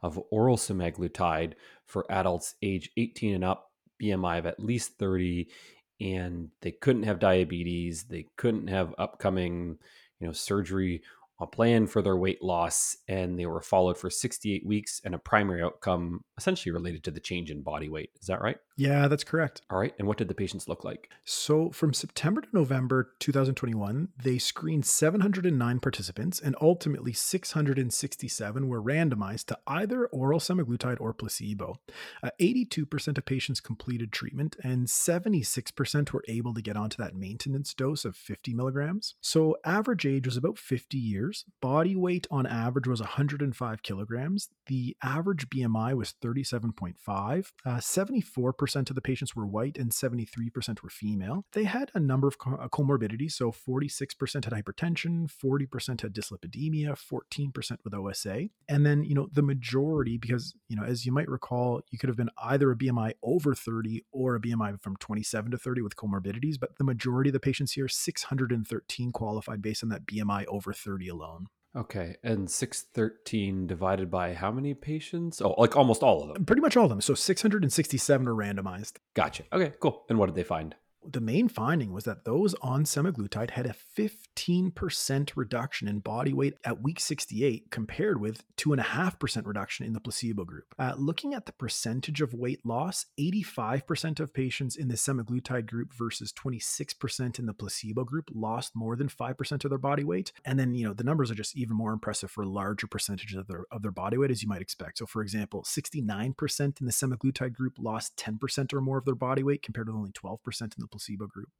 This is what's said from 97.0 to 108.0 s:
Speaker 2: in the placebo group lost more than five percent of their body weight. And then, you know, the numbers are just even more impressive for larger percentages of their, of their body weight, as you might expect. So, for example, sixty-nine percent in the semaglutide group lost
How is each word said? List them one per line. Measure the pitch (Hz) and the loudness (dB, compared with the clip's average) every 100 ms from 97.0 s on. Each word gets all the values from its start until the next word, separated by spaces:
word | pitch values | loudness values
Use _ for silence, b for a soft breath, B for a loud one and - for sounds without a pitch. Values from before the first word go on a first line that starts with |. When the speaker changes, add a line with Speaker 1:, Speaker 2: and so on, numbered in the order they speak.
| - - 123 - | -4 -2 -4 -2
Speaker 2:
in | 120 | -4
the | |
placebo | 101 98 - 107 110 | -4 -6 -6 -4 -4
group | 123 151 156 | -2 -4 -6
lost | 110 110 117 - 117 | -6 -4 -4 -4 -6
more | 113 117 | -4 -2
than | 139 | -2
five | - 120 131 | -2 -6 -4
percent | 139 143 | -4 -2
of | 143 | -2
their | 135 | 0
body | 139 147 | 0 0
weight. | 147 180 196 B | 0 -2 -2 B
And | - 135 | -2 2
then, | 127 | 2
you | 123 110 | 2 -2
know, | |
the | 101 120 | 0 0
numbers | 160 127 | 2 2
are | 107 | 0
just | 107 139 | -6 -4
even | 117 110 | -2 0
more | 110 | 0
impressive | 110 - 104 98 | -2 -2 -4 -6
for | - 101 | -4 -4
larger | 98 98 104 107 | -2 -2 -2 -4
percentages | 101 - 98 107 95 | -4 -4 -6 -6 -8
of | 98 | -8
their, | 92 - | -10 -8
of | 110 | -6
their | 104 | -6
body | 92 98 120 | -2 0 2
weight, | 139 | 2
as | 117 | 2
you | 107 | 0
might | 95 | -4
expect. | 95 - - - | -6 -10 -10 -10
So, | 110 | -6
for | 110 | -4
example, | 107 107 101 101 | -2 -2 -4 -6
sixty-nine | - - - 151 110 101 120 | -4 -4 -4 -4 -2 -2 -2
percent | 135 147 - 143 139 | -2 -2 0 0 0
in | 127 | -2
the | |
semaglutide | - 131 123 135 135 131 | 0 0 0 0 0 -4
group | 113 127 - | -2 -4 -2
lost | 113 110 | -4 -4